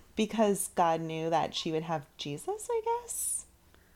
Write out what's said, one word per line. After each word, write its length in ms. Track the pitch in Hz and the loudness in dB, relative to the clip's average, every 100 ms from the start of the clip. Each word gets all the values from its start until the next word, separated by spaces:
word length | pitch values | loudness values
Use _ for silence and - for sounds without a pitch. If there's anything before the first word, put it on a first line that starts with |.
| - - | -10 -2
because 520 | 214 220 208 190 - | 0 4 4 4 0
God 260 | - 170 165 | 2 4 4
knew 280 | 160 160 165 | 0 -2 2
that 240 | 160 - | 2 2
she 160 | - 170 | -2 -2
would 100 | 156 | -2
have 240 | 165 156 - - | -2 -4 -4 -10
Jesus, 520 | 147 143 - 440 - | -8 -6 -6 -6 -2
I 100 | 453 | -2
guess? 460 | 466 466 466 - - - - _ _ - _ | 0 -2 -4 -4 -2 -4 -8 _ _ -20 _